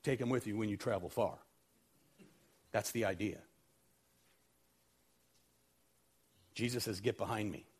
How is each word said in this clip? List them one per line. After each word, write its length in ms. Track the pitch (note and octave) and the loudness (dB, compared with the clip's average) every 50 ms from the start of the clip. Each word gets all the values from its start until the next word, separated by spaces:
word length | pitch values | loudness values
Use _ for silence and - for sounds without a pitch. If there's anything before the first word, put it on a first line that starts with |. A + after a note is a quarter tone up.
Take 180 | - D3 C3+ A#2 | 2 2 0 2
him 100 | B2+ A#2+ | 2 2
with 180 | C3 B2 - G#2+ | 2 2 2 0
you 80 | G2+ | -2
when 120 | A2 A2 G#2+ | 0 0 0
you 80 | G2+ | -2
travel 340 | G2 - B2 G#2+ F#2+ F2 D#2+ | -2 0 0 0 0 -2 -2
far. 280 | - B2 G#2+ E2+ - - - _ _ _ _ _ _ _ _ _ _ _ _ _ _ - - - - - - _ _ _ _ _ | 2 2 2 2 2 -6 -16 _ _ _ _ _ _ _ _ _ _ _ _ _ _ -20 -20 -20 -20 -20 -20 _ _ _ _ _
That's 180 | - A2 - - | -2 0 0 0
the 140 | - A#2 A2 | 0 0 2
idea. 380 | G2 G2 E2+ G#2 G2+ - - - - _ _ _ _ _ _ _ _ _ _ _ _ _ _ _ _ _ _ _ _ _ _ _ _ _ _ _ _ _ _ _ _ _ _ _ _ _ _ _ _ _ _ _ _ _ _ _ _ _ _ _ _ _ _ _ _ _ - - _ - | 2 0 0 -2 -2 -2 -6 -14 -20 _ _ _ _ _ _ _ _ _ _ _ _ _ _ _ _ _ _ _ _ _ _ _ _ _ _ _ _ _ _ _ _ _ _ _ _ _ _ _ _ _ _ _ _ _ _ _ _ _ _ _ _ _ _ _ _ _ -20 -20 _ -2
Jesus 300 | - A2+ A#2+ B2 A#2+ - | 0 0 0 0 0 -2
says, 160 | A#2 G#2 F#2 | -2 -4 0
"Get 160 | G2 B2 A2 | 0 0 0
behind 360 | - G#2 F#2 A#2 G#2+ G#2+ G2+ | 0 -2 -2 0 -2 -2 -2
me." 140 | E2+ - - - _ | -4 -6 -12 -18 _